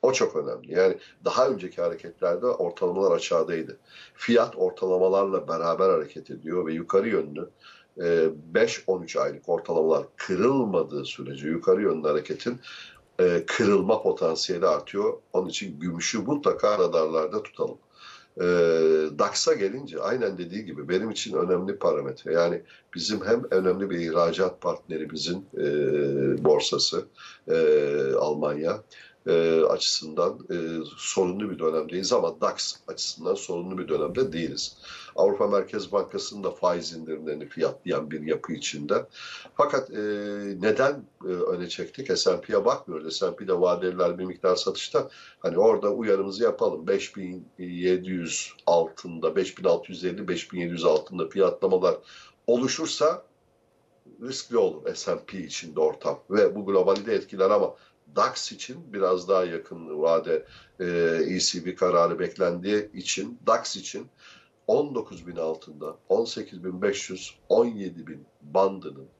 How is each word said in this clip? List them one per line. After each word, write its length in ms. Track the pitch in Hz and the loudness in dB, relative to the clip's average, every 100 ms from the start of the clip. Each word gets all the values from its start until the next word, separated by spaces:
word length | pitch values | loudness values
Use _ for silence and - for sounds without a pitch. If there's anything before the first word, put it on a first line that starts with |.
O 100 | - | 4
çok 240 | - 101 82 | 4 0 0
önemli. 380 | 76 - - | -4 -8 -4
Yani 240 | 85 95 87 - _ 90 | 4 4 2 -10 _ -2
daha 240 | 113 135 | 2 2
önceki 320 | 107 90 - | 2 -6 -2
hareketlerde 640 | 85 82 85 - 87 87 123 | -2 -2 -12 -2 0 2 0
ortalamalar 720 | - 87 - 92 90 98 85 | 0 -2 0 -2 2 2 2
aşağıdaydı. 600 | - 85 80 85 80 - _ - - | 2 0 2 -2 -6 -12 _ -20 -20
Fiyat 400 | - - 117 113 92 | -10 4 4 4 0
ortalamalarla 920 | 92 - 95 92 92 98 98 95 76 | -2 0 0 4 4 4 2 0 -2
beraber 420 | 80 82 82 95 | -2 0 2 4
hareket 420 | 85 73 80 - | 4 0 -10 -14
ediyor 340 | - 78 90 80 | -12 -4 -2 -2
ve 80 | |
yukarı 360 | 80 85 95 110 | -4 2 2 2
yönlü, 400 | 95 73 73 85 _ - - _ - | 0 -2 -8 -12 _ -20 -20 _ -4
e, 260 | 87 85 80 78 80 | 2 4 2 0 -2
beş 300 | 82 117 - - | 2 2 0 -2
on 140 | 92 | -2
üç 140 | 82 - | -2 -2
aylık 320 | - - - | -2 -4 -2
ortalamalar 560 | - - 82 78 76 - - | -2 0 0 4 2 0 -12
kırılmadığı 880 | - 90 117 139 113 90 78 71 67 | -4 2 4 4 2 0 0 -4 -8
sürece 420 | - 67 69 76 | -10 -10 -8 -4
yukarı 340 | 82 - 92 | -2 4 4
yönlü 260 | 101 80 76 | 4 0 0
hareketin, 520 | 76 - 76 - 123 - - - - _ - | 0 -2 -6 -6 -6 -12 -18 -18 -20 _ 2
e, 260 | 90 85 - | 2 4 0
kırılma 560 | - 107 98 92 110 | 2 4 4 4 2
potansiyeli 680 | 98 - 85 80 - 87 87 | 2 2 0 0 -2 0 2
artıyor. 460 | 73 - 98 104 - _ | 2 -2 -2 -2 -2 _
Onun 160 | - 92 | -2 -2
için 300 | - 98 73 | -6 -8 -6
gümüşü 400 | 87 85 - 110 | -6 -4 -2 -2
mutlaka 600 | 101 143 98 85 104 104 | -2 0 0 2 2 4
radarlarda 640 | 87 82 78 80 78 107 | 2 2 2 0 0 -4
tutalım. 340 | - - 82 - _ _ - - _ - | -8 -6 -6 -6 _ _ -20 -20 _ -2
E, 60 | 87 87 85 82 80 78 78 76 | 2 4 4 6 6 4 2 0
dax'a 340 | - - - | -2 2 2
gelince 480 | 160 98 - 95 82 | 2 0 -4 -10 -6
aynen 360 | 98 123 107 92 | -2 0 -2 -4
dediği 280 | 85 98 110 | -8 -8 -8
gibi 240 | 73 73 | -12 -2
benim 220 | 92 110 | -2 -2
için 220 | - - | -6 -4
önemli 440 | - 87 90 95 98 | -2 0 0 0 -2
parametre. 560 | 85 78 - - - | 0 0 -2 -8 -2
Yani 280 | 82 85 85 - - _ 90 | 2 2 0 -8 -20 _ -8
bizim 300 | 85 104 92 | -4 -4 0
hem 180 | 117 139 | 0 2
önemli 380 | 92 92 92 98 | 2 2 0 -2
bir 100 | 87 | -2
ihracat 640 | 85 82 85 82 95 - | 0 2 2 2 -2 0
partnerimizin, 840 | 87 82 - 78 76 78 78 90 - 76 | -4 -4 -6 -8 -6 -6 -4 -6 -6 -4
e, 60 | 73 73 71 73 71 69 67 - | -2 0 0 2 0 0 0 2
borsası, 640 | 73 76 - 69 - 85 - - - - - | 4 4 4 2 2 0 -6 -16 -20 -18 0
e, 80 | 82 78 76 71 73 67 | 4 6 6 4 0 2
Almanya, 680 | 67 73 76 76 73 80 104 - - - _ 98 | 2 2 0 -2 -2 -2 -4 -8 -20 -20 _ 2
e, 340 | 85 82 80 | 4 4 6
açısından, 800 | - - - - 80 78 87 67 - | 4 4 0 -2 -4 -2 -2 -2 -6
e, 60 | 87 82 82 76 - | -4 -4 -6 -8 -8
sorunlu 520 | - - 92 92 107 | -4 0 2 0 -4
bir 100 | 82 | -2
dönemdeyiz 540 | 80 80 76 87 92 | 0 0 -2 -4 0
ama 280 | 120 85 - | 2 0 0
dax 340 | 101 - - - - | -2 -2 -8 -8 -12
açısından 480 | 92 - - 85 98 | -8 -8 -6 -2 -2
sorunlu 420 | - 87 90 92 | -2 -6 -6 -8
bir 100 | - | -2
dönemde 460 | - - - - | -2 0 0 -2
değiliz. 440 | - - - - - - - - - | -2 -6 -6 -8 -10 -18 -18 -12 2
Avrupa 320 | 95 101 104 | 2 4 2
Merkez 440 | 101 92 107 92 | 2 0 -6 -2
Bankası'nın 520 | 98 92 101 - 104 | -2 -2 -6 -8 -6
da 80 | 92 | -8
faiz 420 | 78 - 87 80 | 0 0 0 -4
indirimlerini 560 | 82 80 78 78 76 73 | -10 -10 -8 -6 -8 -10
fiyatlayan 600 | - 80 - - 82 76 | -2 -2 -2 -4 -4 -4
bir 100 | 76 | -8
yapı 320 | 76 78 - | -4 -4 -4
içinde. 520 | 78 - 73 73 - - - - - - - | -8 -6 -8 -2 -2 -2 -14 -16 -16 -16 0
Fakat, 360 | 143 135 - | 2 2 -2
e, 100 | 110 104 104 104 104 101 95 | -6 -4 -4 -6 -8 -8 -2
neden, 420 | 104 101 135 143 104 _ - | 0 4 2 0 -10 _ -6
e, 20 | |
öne 420 | 90 - 90 87 | -2 0 -2 -4
çektik? 480 | - 87 - - - | -8 -10 -10 -2 0
S 140 | 95 | 2
and 100 | 90 | 0
P'ye 240 | - 107 113 | 0 0 2
bakmıyoruz. 520 | 139 - 80 80 78 | 0 -4 -8 -8 -2
S 80 | 92 | -4
and 100 | 85 | -4
P'de 240 | 95 90 | -2 2
vadeliler 600 | 90 87 92 90 87 87 | 4 2 -2 0 0 0
bir 60 | 92 | -8
miktar 300 | 87 92 92 | -2 2 2
satışta. 540 | - - - 151 - - - _ | 0 -4 -2 -2 -2 -10 -20 _
Hani 180 | - 87 | -2 4
orada 360 | 110 104 104 | 4 6 2
uyarımızı 500 | 101 110 98 98 101 | 0 2 2 2 0
yapalım. 440 | 113 - 110 80 82 | 0 2 0 0 0
Beş 300 | 98 - - | 0 0 -10
bin 300 | 90 90 - - | -10 -10 -14 -14
yedi 520 | 90 87 92 92 92 | -10 -2 2 2 0
yüz 440 | 90 82 - - - - | -6 -4 -6 -6 -4 2
altında, 720 | 85 82 - 90 82 80 - | 4 2 -4 -14 -4 -2 0
beş 220 | - - | -2 0
bin 60 | |
altı 280 | - - - | 2 2 -2
yüz 140 | 87 90 | -8 -6
elli, 220 | 85 92 | -6 -4
beş 260 | 85 - | -6 -6
bin 60 | 90 | -6
yedi 120 | 85 | -4
yüz 140 | 87 85 | 0 4
altında 440 | 78 - 92 82 | 4 0 -6 -4
fiyatlamalar 680 | 95 92 85 95 92 90 80 - - - _ - | 2 2 2 2 4 2 0 -6 -20 -20 _ 0
oluşursa 800 | 120 127 - 160 - 151 170 - _ _ _ _ _ _ _ _ - | 2 2 -2 -4 2 2 2 -8 _ _ _ _ _ _ _ _ -14
riskli 360 | 117 135 - 117 | -10 -10 -2 0
olur 380 | 95 78 - - | 0 0 -8 -6
S 160 | - | -4
and 80 | 85 - | -4 -6
P 100 | 95 | -12
içinde 420 | 78 - 87 76 | -10 -10 -8 0
ortam. 400 | 78 76 76 76 _ | 0 0 -6 -6 _
Ve 260 | 101 98 98 | 4 4 2
bu 100 | 98 | 0
globali 400 | 98 92 98 104 | 4 4 2 2
de 100 | 101 | -2
etkiler 340 | - 98 95 | -2 0 4
ama 260 | 104 95 - _ _ _ 76 | 4 2 -4 _ _ _ 0
dax 360 | 120 - - | 0 0 -10
için 420 | 104 - 127 85 | -10 -14 -14 -10
biraz 360 | 101 92 92 87 | -2 2 2 2
daha 160 | 95 90 | 2 2
yakın 560 | 82 - 82 82 76 | -4 -10 -14 -10 -2
vade, 440 | 80 82 85 80 - - - _ | 2 2 2 -2 -2 -20 -20 _
e, 60 | 90 85 82 82 78 | -4 0 2 2 0
E 120 | 90 | 0
C 260 | - 90 85 | -2 -2 -8
B 100 | 87 | 0
kararı 440 | 92 87 85 82 | 2 4 4 2
beklendiği 720 | 87 - 90 87 95 104 104 | -4 0 -2 0 -2 -2 -2
için 460 | - 90 - 101 120 - | -10 -6 -6 -6 -6 0
dax 280 | 113 - 98 | 0 0 -10
için 320 | - - - _ - - _ _ - | -10 -12 -14 _ -20 -20 _ _ 0
on 280 | 131 147 123 | 0 2 -4
dokuz 320 | 104 90 85 | -8 -12 -12
bin 80 | 85 | -6
altında, 600 | 80 78 - 73 78 - _ | -4 -6 -10 -14 -12 -14 _
on 160 | 98 117 | 0 2
sekiz 380 | - 104 95 | -4 -10 -10
bin 180 | 90 90 | -10 -2
beş 280 | 101 98 - | -2 -2 -6
yüz, 260 | 92 - - _ | -12 -12 -18 _
on 160 | 110 120 | 4 4
yedi 420 | 110 92 85 76 | 0 -10 -10 -14
bin 180 | 73 - _ | -16 -18 _
bandının 640 | 73 87 98 95 - 69 - _ | -4 2 2 0 -12 -16 -20 _